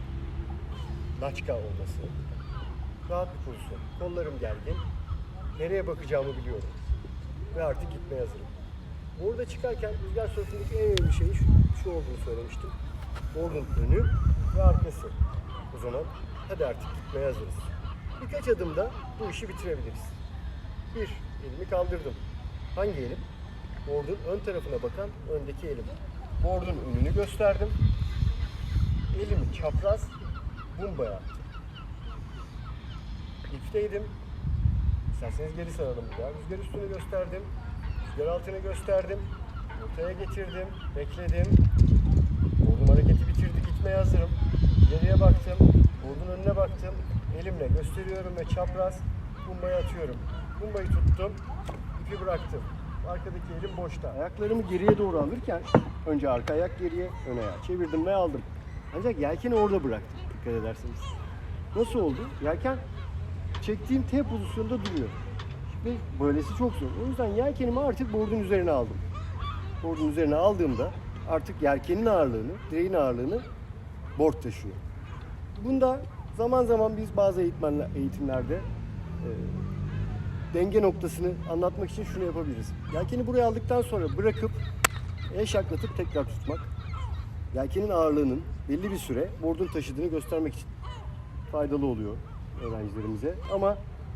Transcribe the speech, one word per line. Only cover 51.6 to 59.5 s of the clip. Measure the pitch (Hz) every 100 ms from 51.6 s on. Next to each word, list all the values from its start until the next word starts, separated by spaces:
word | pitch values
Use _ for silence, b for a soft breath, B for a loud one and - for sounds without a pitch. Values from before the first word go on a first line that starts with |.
| - - - - -
İpi | 202
bıraktım. | 185 170 - 143 - - - - 175
Arkadaki | 180 196 175 - 165
elim | 190 -
boşta. | 175 - -
Ayaklarımı | 123 170 190 208 226
geriye | 185 180 202 214
doğru | 202 165
alırken | 143 - - 170 - - - - 160
önce | 147 139
arka | 123 120
ayak | 151 180 -
geriye, | 180 170 180 - 131
ön | 123
ayağı | 104 98 -
çevirdim | 180 165 160 170
ve |
aldım. | 196 175 135 - - - - - 165
Ancak | 233 180
yelkeni | 143 170 247